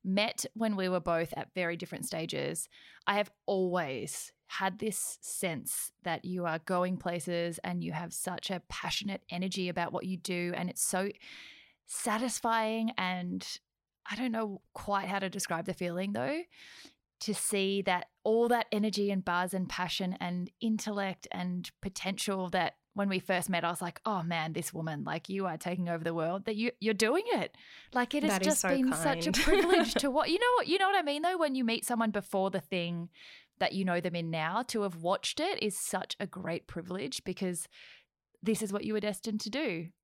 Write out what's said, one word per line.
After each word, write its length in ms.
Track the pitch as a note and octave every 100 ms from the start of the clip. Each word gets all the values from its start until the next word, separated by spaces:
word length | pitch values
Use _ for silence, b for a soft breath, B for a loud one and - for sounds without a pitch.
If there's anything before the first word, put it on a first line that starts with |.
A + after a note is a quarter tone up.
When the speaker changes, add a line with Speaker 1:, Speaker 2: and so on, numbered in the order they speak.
Speaker 1:
met 420 | F#3+ G3 G#3+ - -
when 220 | A3 A3+ G3
we 120 | F#3
were 120 | F#3
both 340 | E3+ E3 E3 -
at 120 | -
very 220 | F#3 F3 E3+
different 300 | F3 - D#3
stages, 640 | E3 D#3+ D3 C#3+ D#3+ - B B B -
I 60 |
have 160 | G3+ G#3 _ -
always 840 | G3 F#3 F3+ D3+ C3 C#3+ - - _ _
had 320 | - F#3+ F#3+
this 400 | A3 F#3+ - -
sense 720 | - - F#3 D3 - - - _
that 200 | F3+ E3
you 200 | - F#3
are 160 | F3 D#3+
going 360 | - F3+ F3+ F#3
places 640 | F3 F3 F3+ F3 E3+ E3
and 180 | F#3 F3
you 100 | E3+
have 200 | D#3+ E3+
such 380 | - - F3 -
a 120 | F3+ _
passionate 540 | - F#3 - G3+ G3 -
energy 380 | F3 F#3+ F#3+ F3+
about 240 | F3 E3+
what 140 | E3 F#3
you 100 | F#3
do, 360 | - F3 F3 F3
and 120 | F3
it's 120 | -
so 240 | - F#3 G3 - B B B B B B -
satisfying, 1040 | - A#3+ G#3+ B3 - A#3 A3+ A3 A3+ A3+ -
and 500 | F#3 F#3 F3+ F#3 - - _ _ _ _ -
I 60 | G#3
don't 160 | B3+
know 300 | A3 G#3+ G3 _
quite 340 | - - G3+ F#3+
how 100 | G3
to 100 | F#3+
describe 380 | F#3+ - E3 E3+
the 80 |
feeling, 380 | F3+ F3 F3 G3
though, 280 | G#3 - D#4 F4 B B B B B _ _
to 140 | -
see 480 | G3+ - G3+ G3 G3
that 240 | F#3+ F3+ - _
all 240 | G#3+ A3+ A#3
that 180 | A#3+ -
energy 380 | G#3+ G#3+ G3 G3+
and 140 | G3
buzz 280 | F#3 F3 F3+
and 160 | F#3+ F#3
passion 480 | - F3+ - F#3 F#3
and 300 | F3+ F3+ F3 _
intellect 680 | A3+ A3 - G3+ G3 F#3 -
and 380 | - F3+ F3+ - _
potential 680 | G3 - F#3+ F#3+ - F#3+ F#3
that 240 | F#3 E3 - _
when 140 | G3+ G3+
we 100 | F#3
first 300 | - F#3 -
met, 160 | F3
I 60 | E3+
was 120 | F3
like, 180 | F3 -
"Oh 180 | A3+ G3
man, 300 | E3 E3+ D#3+
this 200 | D#3+ E3
woman, 300 | E3 D#3+ D3+
like, 240 | D3 D#3+ -
you 180 | F#3+ F#3+
are 100 | D#3+
taking 320 | F3+ F#3 F3
over 140 | E3+
the 120 | E3
world," 300 | E3 D#3+ F#3+ A3
that 100 | G#3+
you, 160 | A#3 -
you're 140 | G#3+
doing 280 | G#3 A3 D#4+ A4+
it. 280 | D#4 D#3+ B B B B
Like, 220 | B3 A#3+
it 80 | D4
has 80 | D4+
Speaker 2:
That 100 | D4
is 40 | C#4+
Speaker 1:
just 140 | D4
Speaker 2:
so 60 | C#4+
Speaker 1:
been 240 | C4+ B3+
such 340 | - D4+ C4 D4
a 60 |
Speaker 2:
kind. 40 | -
<laughs> 80 |
Speaker 1:
privilege 500 | - F#4+ E4+ F4+ A3+
to 160 | - C#4
what, 180 | C4+ D4
you 80 | F4+
know 140 | A#4+ B4
what, 100 | -
you 120 | F#4
know 80 | F#4+
what 100 | G4+
I 40 |
mean 200 | D4+ C#4+
though? 140 | F4 F#4
When 160 | D#4
you 100 | C4
meet 200 | A3+ A3+
someone 260 | - A#3+ A3+
before 400 | G#3 - G3 F#3+
the 100 | F#3+
thing 500 | - F#3 E3+ E3+ E3+ B B B B _
that 140 | F#3
you 100 | F#3+
know 160 | F#3+ F3
them 160 | F3+ F3
in 140 | E3
now, 320 | D#3+ D#3 G3+ B3
to 140 | A3+
have 140 | G3+ E3+
watched 420 | E3 F#3+ - -
it 220 | E4+ -
is 160 | G#3+ -
such 380 | - F#3+ - -
a 80 | G3+
great 400 | F#3+ E3+ E3+ -
privilege 560 | E3+ F3+ F3+ - -
because 440 | - F3+ F#3 E3+ - B B B B _ _ _
this 200 | F3+ A3
is 100 | G#3+
what 120 | G3+
you 100 | G#3
were 60 | G#3+
destined 400 | G#3 G3 A3+ G#3+
to 80 | A3
do. 380 | B3+ D4+ E3 E3 _